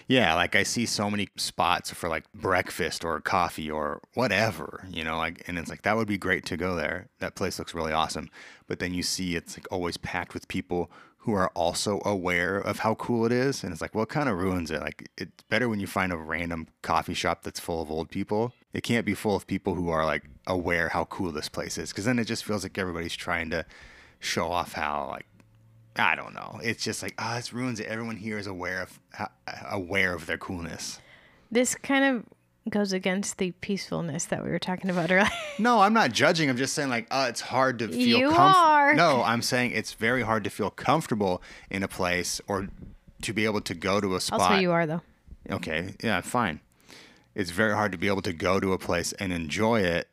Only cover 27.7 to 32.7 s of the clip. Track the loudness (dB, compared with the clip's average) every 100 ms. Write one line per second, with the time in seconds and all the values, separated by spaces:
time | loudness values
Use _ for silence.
27.7 | -4 -6 -6 -6 -8 -6 -6 -6 -6 -4
28.7 | -4 -6 -12 _ -10 -10 _ -16 -12 -8
29.7 | -6 -2 2 2 0 -4 -6 -4 -6 -8
30.7 | -8 -10 -12 -16 -20 -20 _ -2 0 2
31.7 | 0 0 2 4 2 -4 -18 _ _ -4